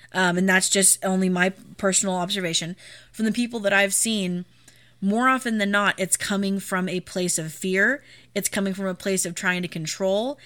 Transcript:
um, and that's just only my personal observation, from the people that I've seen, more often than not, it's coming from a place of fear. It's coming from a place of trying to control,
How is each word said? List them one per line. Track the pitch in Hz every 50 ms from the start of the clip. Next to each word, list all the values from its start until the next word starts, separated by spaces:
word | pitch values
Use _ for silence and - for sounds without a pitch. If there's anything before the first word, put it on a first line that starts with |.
| - - -
um, | 180 185 175 175 180
and | 190 190
that's | 185 190 190 -
just | - 196 190 - - - -
only | 190 185 190 190 185
my | 180 180 180 190 190 - - - -
personal | - 202 196 185 - - 196 185
observation, | 180 175 185 202 196 185 170 165 - 170 165 185 - - - - - - -
from | - - 220
the | 220
people | 214 233 240 233 233 233
that | 196 196 196
I've | 196 202 196 196
seen, | - - 226 220 208 190 180 180 175 180 - _ _ _ - - _ - _ _ _
more | 190 196 208 226 247 254
often | 262 254 254 240 220 214
than | 202 202
not, | 202 202 202 190 - -
it's | 190 180 -
coming | - - - 202 196 202 196 196 196
from | 185 - 196 185 185 180
a | 175 180
place | 175 - - 185 180 175 - -
of | 160 160 -
fear. | - - 190 185 190 202 233 269 285 - - - - - _ -
It's | 202 190 -
coming | - 208 196 196 185
from | 196 196
a | 190 185
place | - - 202 190 185 -
of | 180 175
trying | - - 185 180 180 180
to |
control, | 170 - 170 156 156 - - 196 190 196 208 233 262 294 - -